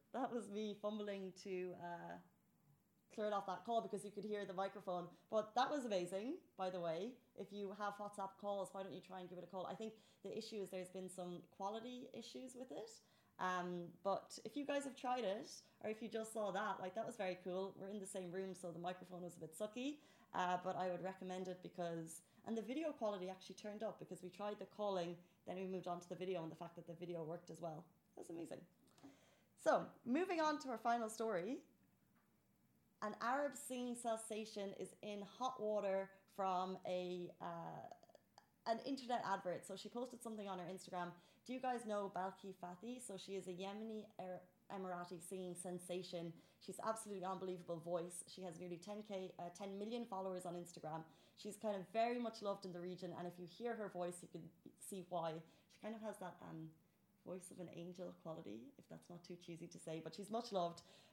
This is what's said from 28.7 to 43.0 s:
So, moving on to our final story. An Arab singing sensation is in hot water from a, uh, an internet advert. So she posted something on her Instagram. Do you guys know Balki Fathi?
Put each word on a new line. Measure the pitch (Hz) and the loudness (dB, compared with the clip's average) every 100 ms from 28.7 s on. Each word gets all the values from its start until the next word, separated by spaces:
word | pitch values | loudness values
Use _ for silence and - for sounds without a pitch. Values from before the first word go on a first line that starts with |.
| _ - - - - - - _ - | _ -20 -20 -20 -20 -20 -20 _ 6
So, | 320 220 - - 233 | 8 10 6 -4 4
moving | 277 370 339 | 6 8 6
on | 311 302 | 6 6
to | 269 | 0
our | 226 | 2
final | 240 240 220 | 6 6 4
story. | 220 226 185 190 320 - - - _ _ - _ _ _ _ - _ _ _ | 2 4 4 2 -2 -6 -20 -20 _ _ -20 _ _ _ _ -20 _ _ _
An | 214 208 | -2 2
Arab | 226 277 285 - | 4 6 4 0
singing | - 254 247 240 | -2 0 0 0
sensation | 240 220 - 214 220 208 196 - | 2 0 0 -2 -2 -2 -2 -2
is | 190 - | -6 -6
in | 214 202 196 - | -6 -4 -6 -2
hot | 254 - | 0 2
water | 214 214 196 190 190 - - - | 2 2 4 2 0 -8 -8 0
from | 190 180 190 185 - | 4 4 2 0 0
a, | 180 180 180 175 - | 0 0 -2 -4 -6
uh, | - 170 165 170 - - - - _ - - _ - | -4 -4 -6 -6 -10 -12 -18 -20 _ -20 -20 _ 2
an | 226 - | 2 2
internet | 269 240 240 185 | 0 2 2 4
advert. | 190 185 170 - | 2 2 0 -2
So | 190 | -6
she | 208 | -4
posted | 240 247 240 | -4 -4 -4
something | 233 214 196 | -6 -4 -4
on | 180 | -4
her | 175 | -4
Instagram. | 190 - 180 175 175 - - - | -6 -4 -2 -2 -4 -16 -14 -6
Do | |
you | 254 | -2
guys | 254 240 214 | 0 0 2
know | 208 196 180 | 0 2 0
Balki | 190 185 196 190 | 0 -2 -8 -8
Fathi? | 180 180 233 247 | -8 -6 -8 -6